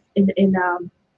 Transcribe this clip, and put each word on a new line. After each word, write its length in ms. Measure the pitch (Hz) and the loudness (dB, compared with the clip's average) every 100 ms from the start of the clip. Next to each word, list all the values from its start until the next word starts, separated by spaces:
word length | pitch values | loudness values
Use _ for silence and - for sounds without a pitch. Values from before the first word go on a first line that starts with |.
| - - | 0 0
in, 140 | 196 185 | 0 2
in 180 | 196 185 | 0 2
an 340 | 180 175 175 - _ | -2 -4 -8 -18 _